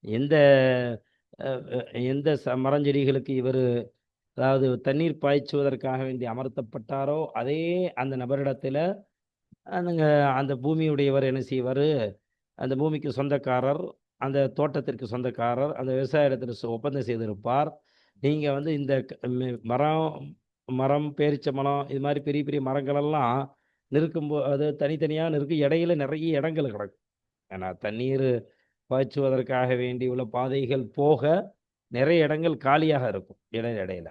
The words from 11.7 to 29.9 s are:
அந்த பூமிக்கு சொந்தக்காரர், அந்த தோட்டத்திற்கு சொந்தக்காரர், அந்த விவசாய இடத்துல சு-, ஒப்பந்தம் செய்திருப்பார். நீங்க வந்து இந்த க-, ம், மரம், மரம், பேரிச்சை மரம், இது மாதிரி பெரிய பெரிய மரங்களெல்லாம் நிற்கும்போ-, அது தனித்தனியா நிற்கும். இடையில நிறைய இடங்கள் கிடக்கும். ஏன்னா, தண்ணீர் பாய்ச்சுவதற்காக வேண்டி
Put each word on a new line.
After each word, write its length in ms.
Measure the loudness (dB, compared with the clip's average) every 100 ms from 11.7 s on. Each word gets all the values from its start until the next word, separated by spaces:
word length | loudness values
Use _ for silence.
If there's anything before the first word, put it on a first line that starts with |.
| 2 2 2 -2 -6 _ _ _
அந்த 220 | -8 -4 0
பூமிக்கு 360 | 0 -2 -4
சொந்தக்காரர், 840 | -2 0 0 0 0 0 -2 -6 -14 _ _
அந்த 320 | -2 0 0
தோட்டத்திற்கு 580 | 0 -2 -2 -4 -6 -6
சொந்தக்காரர், 680 | -4 -4 -2 -2 0 -2
அந்த 200 | -2 -2
விவசாய 360 | -2 0 2 2
இடத்துல 240 | 2 -6 -8
சு-, 40 | -6
ஒப்பந்தம் 360 | -4 -4 -4
செய்திருப்பார். 680 | -4 -4 -4 -4 -2 0 0 -4 _ _ _ _
நீங்க 320 | -2 0 0
வந்து 220 | -2 -2
இந்த 280 | -2 0 0
க-, 260 | -2 -8 -4
ம், 300 | -2 -4 -6
மரம், 720 | -2 0 2 2 0 -4 -14 -18 _ _
மரம், 500 | -6 -2 2 2 0
பேரிச்சை 380 | 0 0 0 -2
மரம், 360 | -2 0 0 -2
இது 120 | -4
மாதிரி 200 | -2 -2
பெரிய 240 | -2 -2
பெரிய 260 | -2 -2 -2
மரங்களெல்லாம் 800 | -2 0 -2 0 0 2 0 -2 _ _ _ _
நிற்கும்போ-, 480 | 0 0 -2 -2 -2
அது 340 | 0 0 0 0
தனித்தனியா 520 | -2 0 -2 0 0
நிற்கும். 280 | 0 0 2
இடையில 360 | 2 2 2
நிறைய 420 | 0 0 -2 0 0
இடங்கள் 340 | 0 -2 -4
கிடக்கும். 300 | -4 -10 _ _ _ _ _ _
ஏன்னா, 220 | -10 -8 -6
தண்ணீர் 680 | -6 -4 -2 2 2 0 -2 _ _ _ _
பாய்ச்சுவதற்காக 840 | 0 0 0 0 0 0 0 2 2
வேண்டி 300 | 0